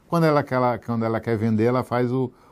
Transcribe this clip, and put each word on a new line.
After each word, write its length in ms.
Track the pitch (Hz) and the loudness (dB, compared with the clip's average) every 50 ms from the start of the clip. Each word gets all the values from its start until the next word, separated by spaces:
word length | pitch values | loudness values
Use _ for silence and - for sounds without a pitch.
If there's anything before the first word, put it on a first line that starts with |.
| _ - | _ -4
Quando 160 | - 170 165 | -2 2 2
ela 180 | 156 151 147 139 | 2 2 2 0
quer, 120 | - 131 | 0 -2
ela, 240 | 127 127 123 120 104 | 0 0 0 -2 -2
quando 260 | - - 120 113 113 | -4 -6 -4 -2 -2
ela 140 | 113 113 113 | -2 -2 -2
quer 180 | 113 113 117 | -2 -2 -2
vender, 280 | 104 107 113 110 107 113 | 0 0 0 2 2 2
ela 180 | 120 123 131 117 | 2 2 0 -2
faz 300 | - 120 123 123 120 123 | -2 -2 -2 0 0 0
o, 180 | 131 131 120 - _ - - | -2 -2 -4 -6 _ -20 -20